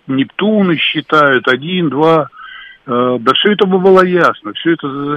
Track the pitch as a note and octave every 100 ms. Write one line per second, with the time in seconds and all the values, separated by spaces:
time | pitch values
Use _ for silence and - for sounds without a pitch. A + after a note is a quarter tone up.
0 | - C3+ C3+ - G3+ G#3+ F#3+ D#3 - D#3
1 | - D#3 C#3+ B2+ A#2+ B2+ D#3 F#3 E3 C3
2 | D#3+ E3 - - - - - - - A#2+
3 | B2+ B2 A#2 C3 G3+ G#3 G3 F#3+ F#3+ F#3
4 | F#3 F3+ C#3+ - - - E3 E3 C#3+ C3+
5 | C#3+